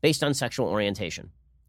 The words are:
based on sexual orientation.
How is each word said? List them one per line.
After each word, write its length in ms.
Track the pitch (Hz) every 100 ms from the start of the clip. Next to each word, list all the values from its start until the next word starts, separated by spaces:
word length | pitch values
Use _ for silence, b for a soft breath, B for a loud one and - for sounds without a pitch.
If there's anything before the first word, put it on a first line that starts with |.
based 220 | 156 151
on 100 | 147
sexual 360 | 139 120 - 101
orientation. 640 | 104 101 98 87 - 92 - _ _